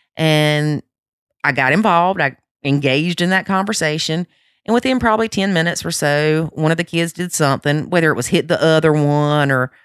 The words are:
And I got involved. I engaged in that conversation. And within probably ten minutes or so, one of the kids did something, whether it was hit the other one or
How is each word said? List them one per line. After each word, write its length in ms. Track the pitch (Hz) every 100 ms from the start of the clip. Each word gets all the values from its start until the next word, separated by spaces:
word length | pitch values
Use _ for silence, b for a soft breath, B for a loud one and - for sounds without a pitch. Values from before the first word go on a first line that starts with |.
| _ -
And 640 | 160 151 151 151 151 147 - _ _ _ _ _
I 80 | 143
got 220 | 135 131
involved. 480 | 165 220 170 180 190
I 160 | 139 - _ _
engaged 580 | 143 143 139 135 170 170
in 80 | 175
that 160 | 190 -
conversation. 840 | 190 196 220 156 156 - 160 175 _ _ _ -
And 80 |
within 260 | 240 262 262
probably 300 | 233 220 226
ten 240 | - 196
minutes 320 | 175 165 151 170
or 60 |
so, 580 | 165 151 147 151 156 160
one 180 | - 156
of 60 | 165
the 60 |
kids 300 | 175 170 170
did 180 | - 180
something, 580 | - 143 135 147 151 -
whether 200 | 175 160
it 40 | 127
was 120 | 127
hit 200 | 170 156
the 120 | -
other 300 | 160 160 160
one 600 | 151 143 147 147 147 139
or 200 | 131 127 b